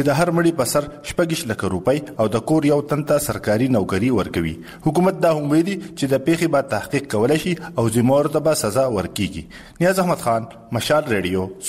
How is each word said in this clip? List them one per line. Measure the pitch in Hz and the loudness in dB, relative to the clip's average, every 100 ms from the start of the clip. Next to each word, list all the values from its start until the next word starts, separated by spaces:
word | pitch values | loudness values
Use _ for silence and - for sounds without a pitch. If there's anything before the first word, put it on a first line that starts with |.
| 143 | 2
د | 139 | 2
هر | 175 170 | 2 2
مړي | 170 165 | 2 2
په | 117 | 0
سر | 151 147 - - | 0 -2 -8 -6
شپږ | - 170 | -2 -2
ویشت | 156 117 | -2 -4
لکه | 101 98 | -4 -4
روپۍ | 90 90 147 123 - | -2 0 -2 -2 -2
او | 107 | 0
د | 110 110 | 0 0
کور | 160 143 | 2 4
یو | 147 147 | 2 0
تن | 147 147 | -4 0
ته | 147 - | 0 0
سرکاري | 101 107 107 131 120 | -4 0 2 2 2
نوکري | 95 95 123 113 | 0 0 2 0
ورکوي. | 85 92 82 80 - - 160 | 0 -2 -4 -6 -14 -6 -2
حکومت | 151 185 165 170 | 2 2 2 2
دا | 151 | 2
هم | 143 | 2
ویلي | 156 170 190 - - | 2 2 -2 -8 -4
چې | 139 | 0
د | 135 135 | 0 2
پیښې | 165 165 143 | 0 2 0
به | 135 | 0
تحقیق | 104 - 143 - | -4 -2 -4 -2
کولی | 107 120 156 185 | 0 2 2 0
شي | 170 - - | -4 -6 -2
او | 113 117 | 0 4
ذمهوارو | 120 139 151 151 | 4 4 2 0
ته | 151 | 0
به | 151 | 0
سزا | 107 113 131 | 0 0 0
ورکیږي. | 104 87 - 95 82 - - - - | 0 -4 -4 -4 -6 -14 -18 -12 -2
نیاز | 170 190 | 0 2
احمد | 180 156 123 | 0 0 0
خان، | 113 113 - - 120 | -2 -4 -16 -6 -4
مشال | - 151 147 | 0 0 2
ریډیو، | 104 90 92 92 - | -2 0 -2 -4 -8